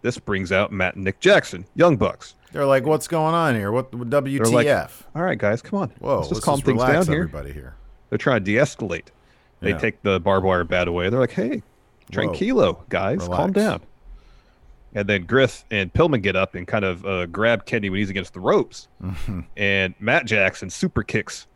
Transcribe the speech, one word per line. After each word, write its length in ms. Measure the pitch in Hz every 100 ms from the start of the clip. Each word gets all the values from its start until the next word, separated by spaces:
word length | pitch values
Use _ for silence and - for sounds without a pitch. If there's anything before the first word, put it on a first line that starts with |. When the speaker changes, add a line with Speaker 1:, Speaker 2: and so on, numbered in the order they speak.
Speaker 1:
This 160 | 120 -
brings 320 | - 98 92
out 220 | 95 101
Matt 240 | 101 90 -
and 80 |
Nick 160 | 95 -
Jackson, 440 | 180 196 - 87 92 -
Young 200 | 175 127
Bucks. 380 | 95 - - - _
Speaker 2:
They're 160 | 151 139
like, 180 | 135
"What's 220 | 131 151 -
going 260 | 165 156
on 200 | 170 160
here? 160 | 117 101
What, 200 | 117 127
Speaker 1:
They're 120 | 120
Speaker 2:
W 340 | 120 143 139 135
T 60 |
F?" 80 | 113
Speaker 1:
like, 140 | 120 147 113 73 - - 151
"All 60 |
right, 160 | 185 127
guys, 240 | 101 110
come 160 | - 202
on. 100 | 160 -
Speaker 2:
Whoa, 160 | 120 123
Speaker 1:
Let's 120 | -
just 60 | 175
Speaker 2:
let's 80 |
Speaker 1:
calm 120 | - 143
Speaker 2:
just 100 | 139
Speaker 1:
things 160 | 120
Speaker 2:
relax 240 | 127 147 175
Speaker 1:
down 80 |
here." 80 | 151
Speaker 2:
everybody 280 | 78 73 69
here. 220 | 71 64 - - - _
Speaker 1:
They're 100 | 113
trying 220 | - 117
to 40 |
de-escalate. 640 | 95 107 147 - 104 85 - _ _ _ _ _
They 100 | -
Speaker 2:
Yeah. 80 | 90
Speaker 1:
take 240 | 113 -
the 160 | 104 95
barbed 260 | 87 95
wire 200 | 95 90
bat 240 | 85 90 87
away. 200 | 87 90
They're 100 | 123
like, 100 | 123
"Hey, 320 | - 226 277 - _ _ _ _
Speaker 2:
Whoa. 100 | -
Speaker 1:
tranquilo, 560 | 104 85 202 254 107 82 -
guys, 320 | 90 98 160
calm 320 | 90 92 170
Speaker 2:
Relax. 20 |
Speaker 1:
down." 260 | 196 214 - - - - - - - _ _ - - -
And 160 | 104 101
then 140 | 101 85
Griff 380 | 131 131 - -
and 220 | 107 92
Pillman 280 | - 165 131
get 140 | 98
up 220 | 92 95 110
and 100 | 110
kind 180 | 113
of, 220 | 95 87 92
uh, 200 | 92 87
grab 380 | 90 110 113
Kenny 260 | - 120 101
when 100 | 92
he's 100 | 101
against 240 | 98 87
the 60 | -
ropes. 480 | 98 196 - - - _
Speaker 2:
Mm-hmm. 420 | 90 95 - 92 85 -
Speaker 1:
And 380 | 101 98 95 87
Matt 260 | 104 139 120
Jackson 420 | 107 95 - 92
super 340 | - 185 -
kicks 420 | 104 110 - - -